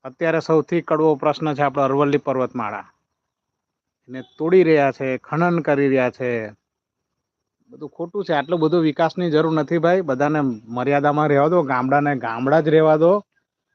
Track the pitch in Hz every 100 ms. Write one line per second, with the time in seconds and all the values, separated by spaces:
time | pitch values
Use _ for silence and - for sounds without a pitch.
0 | 135 - 165 160 147 160 143 175 - 156
1 | 160 143 151 143 156 139 143 135 135 139
2 | 143 143 143 131 123 123 107 104 - _
3 | _ _ _ _ _ _ _ _ _ _
4 | _ 131 123 _ 156 185 165 156 139 -
5 | 135 127 - 151 175 170 151 139 139 131
6 | 127 - 127 117 107 107 _ _ _ _
7 | _ _ _ _ _ _ _ 135 147 -
8 | 170 208 180 151 139 175 156 170 160 143
9 | 165 185 175 151 160 156 143 170 165 185
10 | 165 131 143 151 139 110 110 123 131 143
11 | 143 147 151 139 147 180 139 127 127 143
12 | 147 135 117 113 131 156 156 160 156 156
13 | 165 202 - _ _ _ _